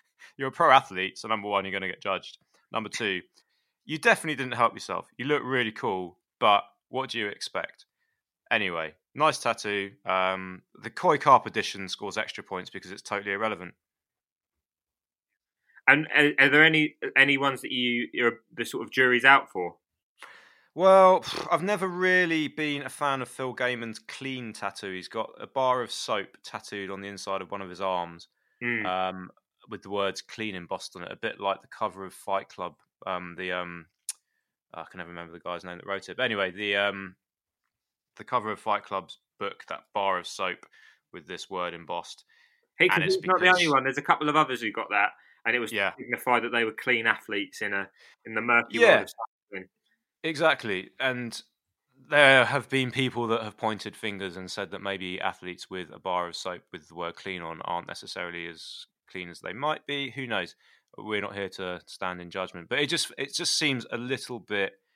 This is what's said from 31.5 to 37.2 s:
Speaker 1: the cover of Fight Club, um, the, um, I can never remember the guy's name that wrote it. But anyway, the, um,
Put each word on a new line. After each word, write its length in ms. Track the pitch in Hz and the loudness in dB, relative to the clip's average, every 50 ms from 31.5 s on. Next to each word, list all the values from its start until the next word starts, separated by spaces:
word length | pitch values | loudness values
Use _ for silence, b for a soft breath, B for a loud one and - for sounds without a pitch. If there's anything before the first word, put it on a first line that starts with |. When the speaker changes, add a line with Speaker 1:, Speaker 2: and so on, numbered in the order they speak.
| 98 - | -2 -4
Speaker 1:
the 60 | - _ | -6 _
cover 360 | - - 113 101 87 95 95 | -10 -8 -6 -6 -6 -8 -12
of 80 | 92 - | -14 -14
Fight 360 | - - 104 98 98 - - | -12 -6 -4 -2 -2 -4 -6
Club, 260 | - - 90 87 76 _ _ _ _ _ - | -10 -10 -10 -10 -10 _ _ _ _ _ -8
um, 280 | 95 92 90 90 87 85 | -6 -6 -6 -6 -8 -10
the, 140 | 87 92 90 90 | -8 -6 -6 -4
um, 340 | 90 90 87 87 85 85 _ _ _ _ - - _ _ _ _ _ _ _ _ _ _ _ - | -4 -6 -8 -10 -14 -16 _ _ _ _ -14 -14 _ _ _ _ _ _ _ _ _ _ _ -16
I 100 | 82 80 | -16 -16
can 140 | - - 92 | -14 -14 -14
never 100 | 85 85 | -14 -14
remember 220 | 87 87 85 80 82 | -14 -14 -14 -14 -16
the 60 | 85 | -14
guy's 240 | - 90 87 85 87 | -10 -10 -10 -8 -10
name 120 | 90 87 | -12 -14
that 100 | - - | -12 -8
wrote 220 | 98 98 95 - - | -8 -8 -8 -8 -10
it. 80 | 90 | -6
But 60 | - 131 | -4 -2
anyway, 280 | 120 110 101 95 92 | -2 0 0 -2 -2
the, 260 | 87 101 104 101 101 | -2 -4 -2 0 0
um, 400 | 101 101 101 98 98 98 92 92 _ | 2 0 0 -2 -4 -8 -14 -16 _